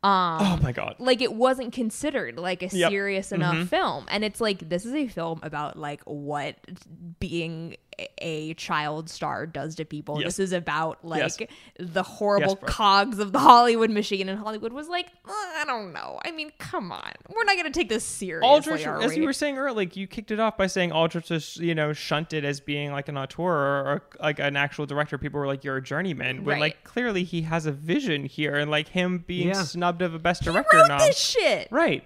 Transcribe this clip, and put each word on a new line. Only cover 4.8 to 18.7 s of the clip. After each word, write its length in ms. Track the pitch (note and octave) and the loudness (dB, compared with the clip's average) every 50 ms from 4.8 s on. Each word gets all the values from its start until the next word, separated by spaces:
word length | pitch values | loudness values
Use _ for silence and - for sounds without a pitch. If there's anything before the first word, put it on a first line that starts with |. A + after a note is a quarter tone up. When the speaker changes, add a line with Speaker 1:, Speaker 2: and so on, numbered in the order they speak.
| G3 | -4
Speaker 1:
is 80 | A#3 B3+ | -2 -2
a 140 | D#4 C#4+ | -2 -2
film 320 | A#3 - F3+ E3 E3 E3 D#3+ | -2 -4 -6 -4 -4 -4 -6
about, 340 | D#3 D#3 D3+ D3 D3 D3 - | -8 -8 -8 -6 -8 -8 -8
like, 260 | - D3+ D3 D3 D3 - | -8 -8 -10 -10 -10 -10
what 520 | - - D3 C#3+ C#3+ D3 C#3+ C#3+ D3 - _ - - F3+ F3 - - E3 - E3+ E3+ E3+ _ | -10 -10 -8 -6 -6 -4 -4 -4 -6 -8 _ -16 -18 -18 -18 -18 -20 -20 -18 -16 -18 -10 _
being 560 | - F3 E3 E3+ E3 E3 E3 D#3+ E3 E3 - - _ _ - - | -8 -4 -4 -4 -4 -4 -8 -8 -10 -12 -14 -16 _ _ -14 -14
a, 80 | - - _ - | -14 -14 _ -10
a 340 | - E3 D#3+ D3+ D#3 D#3 D#3+ | -8 -6 -6 -6 -6 -8 -10
child 560 | - - - F3 D3+ D3+ D3+ D3+ D#3 E3 D#3+ | -10 -6 -2 -2 0 0 -2 -4 -6 -8 -10
star 380 | - - E3+ D3+ C3+ G2+ C3+ | -10 -8 -6 -4 -4 -6 -6
does 260 | E3 D#3+ D3+ C3+ D#3+ D#3+ | -8 -8 -8 -8 -8 -6
to 80 | - D#3 | -8 -10
people. 340 | - - D3 D3+ - D3 D3 | -8 -8 -10 -8 -6 -4 -4
Speaker 2:
Yes. 140 | - - F3+ | -2 -4 -2
Speaker 1:
This 40 | - | -2
is 140 | G3 F#3 F#3 | -2 0 0
about, 500 | F3 E3 E3+ D3 D#3 D#3+ D#3+ - _ - | -2 -2 -2 -2 -2 -2 -4 -6 _ -10
like, 160 | E3+ D#3+ D3+ D3 - - - | -6 -2 0 0 -2 -2 -6
Speaker 2:
Yes. 100 | A3 - - - - - _ - | -10 -12 -12 -20 -20 -20 _ -12
Speaker 1:
the 240 | F3+ F3 E3 F#3+ F#3 | -12 -4 -2 -2 -2
horrible 460 | - - - G#3+ G#3 G3+ G3+ G3 G3 | -2 -4 -2 2 4 4 4 4 2
Speaker 2:
Yes, 80 | F#3+ G3 | 0 0
Brooke. 100 | - - | -2 -4
Speaker 1:
cogs 460 | - - A3 G3+ G3 G3 G3+ C#4 A3+ | 0 4 6 8 8 8 6 4 0
of 140 | G3 G#3 G3 | -2 -4 0
the 80 | F#3 C#4 | 2 6
Hollywood 500 | C4+ D#4 B3 A#3+ A#3+ A#3+ A#3 A3+ A3+ A3 | 10 10 12 12 10 8 6 4 2 2
machine. 400 | A3 G#3 G#3 - G#3 F#3+ F#3+ F#3+ | 2 0 0 -2 -2 -2 -2 -4
And 80 | F#3+ | -4
Hollywood 340 | G#3 G#3+ G#3+ A3 G#3+ G#3+ A3+ | -6 -6 -8 -8 -8 -8 -8
was 160 | A#3+ C#4 D4+ | -8 -10 -10
like, 200 | D#4+ F4 F4 F4+ F4+ _ _ _ | -6 -6 -6 -6 -8 _ _ _
"Uh, 40 | - | -10
I 320 | G4 G#4+ G#4 F4+ D#4 D4+ D4+ | -8 -8 -8 -8 -6 -6 -4
don't 280 | D4+ B3+ A3+ G#3 F#3 - | -4 -4 -6 -6 -8 -10
know. 260 | - - C2 C2+ - - | -10 -10 -10 -10 -8 -8
I 60 | - | -8
mean, 220 | E4 D#4+ D4+ D4+ _ _ | -6 -6 -10 -10 _ _
come 320 | - - - F4 G#3+ F3 | -12 -6 -6 -6 -6 -6
on. 200 | B2+ - - - - - - - F#4 | -10 -10 -10 -12 -14 -14 -18 -8 -2
We're 80 | A4+ A#4 | 0 2
not 120 | G4+ G4 | 2 2
gonna 140 | F4+ E4+ D#4 | 2 0 -2
take 180 | C4+ D#4+ E4+ - | 0 -2 0 0
this 140 | A3+ A3 - | 0 -2 -2
seriously, 440 | - - - G#3 F#3 E3 E3 - | -6 -8 -8 -8 -6 -4 2 8
Speaker 2:
Aldrich, 380 | B3 C#4+ D#4 D4 D#4 | 8 8 8 8 2